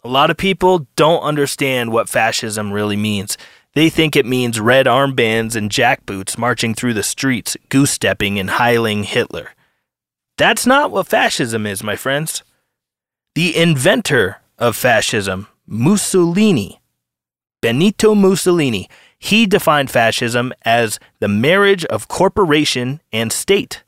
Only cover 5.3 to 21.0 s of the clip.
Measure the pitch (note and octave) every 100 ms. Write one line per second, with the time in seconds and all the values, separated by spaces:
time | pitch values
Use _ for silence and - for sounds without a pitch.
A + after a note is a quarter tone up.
5.3 | A2+ A2+ A2+ G#2 A2+ A#2+ C3+ - G2 F#2
6.3 | - A#2+ A#2 A#2 G#2+ B2 G#2+ - - C3+
7.3 | A#2 - - _ C3+ C#3+ - G#2 F#2+ G2+
8.3 | G2+ F#2 - C#3 A#2+ A2 G#2 G2+ B2 -
9.3 | E2 - _ _ _ _ _ _ _ _
10.3 | - E3 A3+ A#3+ C#4 D4 G3+ - A3 B3
11.3 | - B2+ A2+ G#2+ F#2+ G#2+ G2 C3+ C#3+ D#3+
12.3 | - _ _ _ _ _ _ _ _ _
13.3 | - F3 - E3+ C#3 D3+ B3 - C#3 F#2
14.3 | - _ _ A#2+ A2 B2+ A2 - A2+ G2
15.3 | F#2 G2+ _ _ G#2 C3+ G#3 - F#3+ E3+
16.3 | E3+ G#3+ D3 F#2+ - _ _ _ _ _
17.3 | _ _ _ A#2 A#2+ G3 - A3 G#3 F#3+
18.3 | F#3+ F3+ F3 C#3 G#2 - - _ _ -
19.3 | G#3+ A3+ G3 - D3+ C3+ B2+ A#2 - A#2+
20.3 | A#2+ B2+ - A#2 A#2 A2+ -